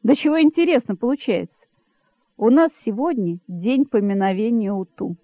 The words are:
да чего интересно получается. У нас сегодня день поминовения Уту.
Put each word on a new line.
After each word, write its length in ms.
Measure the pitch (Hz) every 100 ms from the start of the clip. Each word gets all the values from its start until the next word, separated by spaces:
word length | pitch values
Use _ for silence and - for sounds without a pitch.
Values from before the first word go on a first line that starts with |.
да 120 | 220
чего 260 | 285 302 320
интересно 540 | 311 330 339 285 -
получается. 600 | 185 240 285 - 185 175 _ _ _ _ _ _ _ _ -
У 120 | 214
нас 220 | 277 330 _
сегодня 540 | - 208 311 262 175 175 -
день 380 | 180 196 262
поминовения 880 | 285 226 202 196 196 190 220 233 196
Уту. 440 | 196 185 - 190 170